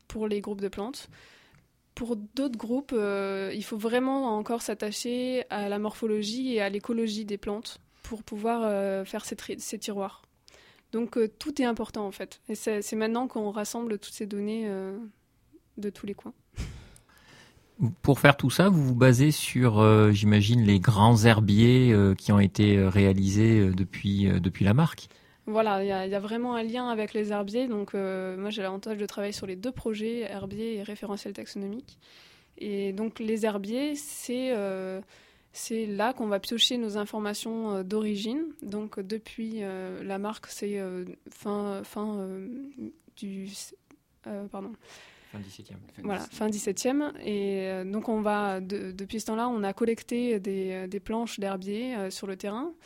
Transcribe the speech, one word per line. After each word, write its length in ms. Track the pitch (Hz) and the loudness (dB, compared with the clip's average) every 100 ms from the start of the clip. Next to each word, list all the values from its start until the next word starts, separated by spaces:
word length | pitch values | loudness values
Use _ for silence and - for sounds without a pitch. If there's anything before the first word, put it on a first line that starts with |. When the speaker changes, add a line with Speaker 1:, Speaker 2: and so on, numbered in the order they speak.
| - | -12
Speaker 1:
pour 200 | 220 214 | -6 -4
les 120 | 208 | -4
groupes 200 | 202 202 | -6 -6
de 80 | 196 | -6
plantes. 400 | 202 214 285 - - - _ _ _ _ _ _ | -6 -8 -10 -16 -20 -20 _ _ _ _ _ _
Pour 220 | - 233 220 | -10 -6 -6
d'autres 420 | 208 262 277 220 | -6 -4 -4 -4
groupes, 360 | 214 254 285 | -4 -4 -2
euh, 580 | 233 208 196 196 196 190 | -2 0 -2 -2 -4 -6
il 100 | 214 | -6
faut 140 | 190 220 | -8 -6
vraiment 600 | 220 247 262 269 254 214 | -2 0 0 0 -2 -2
encore 240 | 214 233 | -2 -4
s'attacher 840 | - 214 214 208 240 247 254 254 - | -4 -6 -6 -6 -4 -4 -2 -4 -4
à 180 | 208 202 | -6 -4
la 100 | 202 | -2
morphologie 760 | 214 - 220 214 208 240 262 | -4 -4 -2 -2 -2 -4 -2
et 80 | 226 | 0
à 80 | 196 | 0
l'écologie 560 | 202 - 226 226 208 208 | -2 -4 -2 -2 -4 -6
des 120 | 202 | -6
plantes 420 | 214 208 - - _ _ | -6 -8 -8 -18 _ _
pour 200 | - 220 | -14 -12
pouvoir, 380 | - 208 226 233 | -10 -4 -2 0
euh, 420 | 220 202 196 196 190 | 0 0 0 -2 -4
faire 200 | 214 - | -8 -8
ces 100 | 220 | -10
tri-, 240 | - 208 | -10 -10
ces 180 | - 214 | -8 -10
tiroirs. 460 | - 202 196 - _ _ _ - _ _ _ | -6 -6 -6 -10 _ _ _ -20 _ _ _
Donc, 240 | 226 240 247 | -4 -2 0
euh, 100 | 220 | 0
tout 340 | - 302 285 | -2 -6 0
est 40 | 247 | 0
important 420 | 226 220 226 202 | 0 -4 -6 -6
en 40 | |
fait. 300 | - 190 - - | -8 -12 -12 -10
Et 60 | 214 | -6
c'est, 260 | 226 214 | -2 -2
c'est 140 | 208 214 | -2 -2
maintenant 320 | 220 233 254 | 0 -2 -2
qu'on 240 | 233 208 | -4 -4
rassemble 480 | 214 208 233 233 208 | -4 -6 -6 -4 -6
toutes 140 | - | -8
ces 120 | - 202 | -10 -8
données, 380 | 202 208 220 214 | -4 -4 -4 -4
euh, 300 | 190 190 202 220 _ _ _ _ 320 _ - | -4 -6 -10 -12 _ _ _ _ _ _ -10
de 120 | 202 | -8
tous 180 | - 202 | -8 -10
les 80 | - | -10
coins. 180 | 220 - _ - - - - - _ _ _ - - _ _ - 120 - | -14 -20 _ -12 -10 -12 -18 -20 _ _ _ -20 -20 _ _ -2 -2 0
Speaker 2:
Pour 180 | - 131 | 2 6
faire 160 | 143 - | 8 6
tout 140 | 135 | 4
ça, 180 | - 190 | 4 6
vous 140 | 170 | 6
vous 120 | 131 120 | 4 6
basez 360 | 131 123 151 | 8 8 6
sur, 480 | 147 - 127 123 107 | 2 0 2 4 8
euh, 320 | 107 107 107 | 10 10 8
j'imagine, 520 | 101 107 107 104 120 | 6 6 6 6 6
les 160 | 104 101 | 8 6
grands 440 | 90 101 113 113 | 6 8 8 10
herbiers, 720 | 117 107 101 104 117 127 123 | 8 8 6 8 8 8 8
euh, 220 | 104 98 92 | 8 6 4
qui 160 | - | 4
ont 80 | 104 | 6
été, 380 | 98 - 104 101 | 6 6 6 6
euh, 120 | 95 | 6
réalisés, 680 | 98 98 98 98 101 113 110 | 6 6 6 4 4 6 6
euh, 120 | 95 | 6
depuis, 540 | 92 95 - 101 101 98 | 2 -2 -2 0 2 4
euh, 120 | 92 | 4
depuis 260 | 90 - 98 | 0 2 4
la 80 | |
marque. 340 | 123 165 - - _ _ _ - | 4 2 -2 -18 _ _ _ -4
Speaker 1:
Voilà, 380 | 214 220 196 | 0 2 2
il 40 | 202 | 0
y 40 | |
a, 140 | 190 190 | -2 -2
il 60 | |
y 40 | 196 | -4
a 40 | |
vraiment 360 | 208 233 247 233 | -4 -4 -2 -4
un 80 | |
lien 260 | 226 247 247 | -4 -4 -4
avec 240 | 220 208 | -4 -4
les 180 | 214 208 | -4 -2
herbiers. 360 | 208 202 226 262 | -4 -4 -2 -2
Donc, 280 | 208 202 202 | -4 -4 -4
euh, 420 | 190 190 185 185 | -4 -4 -6 -8
moi, 120 | 202 | -8
j'ai 120 | 220 | -6
l'avantage 360 | 190 196 220 208 | -6 -6 -8 -6
de 80 | 202 | -6
travailler 260 | - 202 | -6 -6
sur 160 | 208 196 | -6 -10
les 80 | 185 | -8
deux 160 | 247 | -8
projets, 500 | 254 226 208 220 233 | -6 -6 -4 -4 -6
herbiers 540 | 220 196 196 202 226 214 | -8 -8 -10 -8 -6 -6
et 80 | |
référentiel 500 | 208 208 202 202 208 | -8 -10 -8 -8 -8
taxonomique. 640 | 202 220 202 196 226 - - _ - - _ _ - | -12 -12 -10 -8 -10 -14 -20 _ -20 -20 _ _ -12
Et 360 | 208 202 196 | -8 -4 -4
donc, 260 | 190 220 - | -4 -6 -6
les 260 | 220 220 220 | -4 0 0
herbiers, 500 | 202 196 247 294 294 | -2 -4 -4 -4 -6
c'est, 560 | - - - 247 262 226 | -10 -12 -6 -4 -2 -2
euh, 460 | 196 190 185 190 - - _ _ _ | -2 -4 -6 -10 -12 -20 _ _ _
c'est 360 | - - 226 214 | -14 -6 -4 -4
là 260 | 202 220 | -2 -2
qu'on 140 | 262 214 | -2 -2
va 120 | 196 | -4
piocher 380 | - 233 226 247 | -2 0 0 0
nos 200 | 220 208 | -4 -4
informations, 760 | 208 220 208 208 226 226 220 | -6 -6 -6 -6 -6 -6 -4
euh, 120 | 196 | -4
d'origine. 600 | 185 214 214 202 220 277 320 - | -2 -2 -2 -4 -4 -4 -6 -10
Donc, 380 | 202 208 214 - | -10 -8 -8 -10
depuis, 640 | 190 220 - - 226 220 | -8 -8 -10 -10 -8 -8
euh, 400 | 196 185 185 185 | -8 -8 -10 -10
la 160 | 196 196 | -8 -6
marque, 280 | 208 220 - | -6 -8 -14
c'est, 320 | - 202 202 | -10 -6 -6
euh, 260 | 190 185 180 - - | -6 -8 -10 -14 -20
fin, 500 | - 208 208 208 196 | -12 -6 -4 -4 -6
fin, 360 | 214 214 214 208 | -10 -8 -6 -6
euh, 280 | 190 190 190 262 277 262 - - _ - | -8 -10 -10 -12 -14 -14 -14 -16 _ -14
du, 340 | 202 196 190 202 - - _ _ _ _ 220 | -12 -10 -12 -12 -16 -20 _ _ _ _ -12
euh, 180 | 202 202 | -12 -10
pardon. 260 | 196 196 220 - - - _ _ | -12 -12 -14 -20 -20 -20 _ _
Speaker 2:
Fin 80 | 104 | -14
dix-septième. 400 | 95 - 101 98 - - | -14 -16 -18 -20 -20 -10
Speaker 1:
Voilà, 180 | 208 190 | -6 -6
fin 280 | - - 214 | -8 -4 -4
dix-septième. 600 | 208 202 185 254 285 294 - | -2 -4 -2 0 0 -2 -6
Et, 460 | - 202 196 196 190 | -6 -4 -2 -2 -4
euh, 160 | 185 185 | -6 -6
donc, 220 | 214 220 | -6 -2
on 140 | 220 | -2
va, 400 | 208 208 202 190 | 0 0 -2 -4
de-, 300 | 185 202 185 | -6 -8 -8
depuis 280 | 185 196 220 | -10 -8 -8
ce 80 | - | -6
temps-là, 220 | 220 247 | -4 -2
on 140 | 226 | -2
a 100 | 196 | -4
collecté 640 | - 233 226 - 240 247 208 | -2 -2 -2 -4 -2 0 -2
des, 320 | 196 190 190 | -2 -4 -4
euh, 160 | 185 185 | -6 -8
des 120 | 196 | -8
planches 400 | - 220 226 - | -4 -4 -4 -6
d'herbiers, 560 | 196 190 190 208 254 226 | -6 -6 -6 -6 -4 -6
euh, 140 | 190 | -6
sur 160 | - 196 | -8 -10
le 80 | 190 | -8
terrain, 360 | 202 214 330 330 | -6 -6 -8 -10